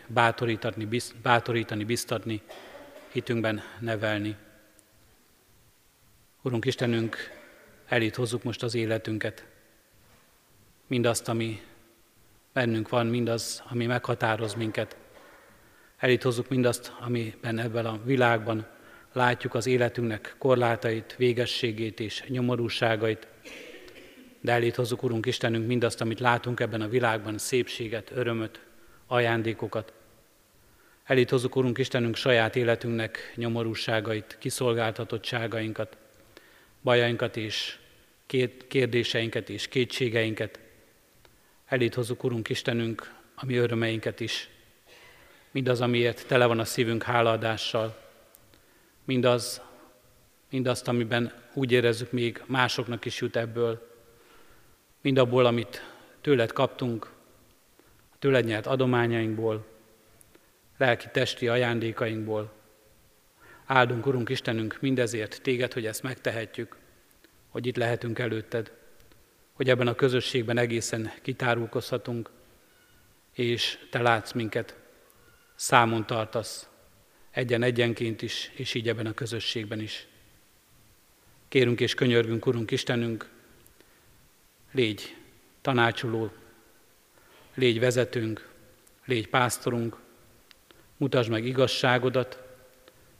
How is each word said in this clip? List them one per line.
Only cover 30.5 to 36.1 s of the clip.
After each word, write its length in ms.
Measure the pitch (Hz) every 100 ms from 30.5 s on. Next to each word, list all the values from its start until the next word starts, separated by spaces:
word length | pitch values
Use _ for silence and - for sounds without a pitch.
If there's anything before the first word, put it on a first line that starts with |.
| _ _ _ _ _
Eléd 240 | - 135 123
hozzuk, 280 | 135 123 135
Urunk 220 | 127 117
Istenünk, 380 | 127 131 117 113
saját 400 | 139 120 110 127
életünknek 760 | 117 113 120 113 110 - - -
nyomorúságait, 1000 | 117 117 113 110 - 113 107 107 - -
kiszolgáltatottságainkat, 1600 | 135 - 127 117 113 110 113 113 - 123 113 113 110 110 107 - -